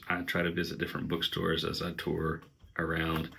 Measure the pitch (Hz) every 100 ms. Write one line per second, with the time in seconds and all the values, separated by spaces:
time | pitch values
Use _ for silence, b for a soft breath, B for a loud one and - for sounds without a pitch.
0 | - 90 87 90 85 85 85 - 85 -
1 | 80 85 - - 87 80 80 80 87 -
2 | - 82 80 80 - - - - 82 82
3 | 80 80 -